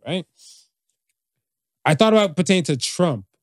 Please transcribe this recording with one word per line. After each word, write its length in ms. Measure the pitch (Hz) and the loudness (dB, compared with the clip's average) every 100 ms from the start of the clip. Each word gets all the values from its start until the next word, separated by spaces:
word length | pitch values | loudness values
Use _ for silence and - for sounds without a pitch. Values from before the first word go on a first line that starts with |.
| - | -10
right? 180 | 180 - _ - - _ _ _ _ _ _ _ _ _ _ _ _ | -8 -10 _ -20 -20 _ _ _ _ _ _ _ _ _ _ _ _
I 100 | 135 | -2
thought 180 | 151 220 | 2 4
about 240 | 220 202 151 | 4 2 0
pertaining 280 | 175 185 | 0 0
to 120 | 156 139 | 0 -4
Trump 500 | - - 175 120 98 _ | -4 -2 -2 -2 -10 _